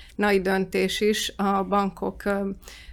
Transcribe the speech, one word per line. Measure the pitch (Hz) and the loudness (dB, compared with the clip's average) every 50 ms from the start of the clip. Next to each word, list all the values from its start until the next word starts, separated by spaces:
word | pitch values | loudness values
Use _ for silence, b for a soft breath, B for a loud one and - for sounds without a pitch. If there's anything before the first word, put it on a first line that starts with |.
| B B B | B B B
nai | - 208 202 202 196 | 0 2 4 4 4
döntés | 175 190 190 190 190 190 - 190 190 190 - - | 4 2 2 0 0 0 0 0 0 0 0 2
is | 208 208 214 - - - - | 2 2 2 0 -2 -4 -4
a | - 202 196 196 196 190 | -2 0 2 2 0 0
bankok, | 180 202 202 202 190 170 - 196 190 - - - | 2 2 2 2 0 -2 -4 -6 -6 -6 -4 -2
ö, | 208 202 196 196 196 196 - B B B B B B | -2 -2 -2 -2 -4 -6 -10 B B B B B B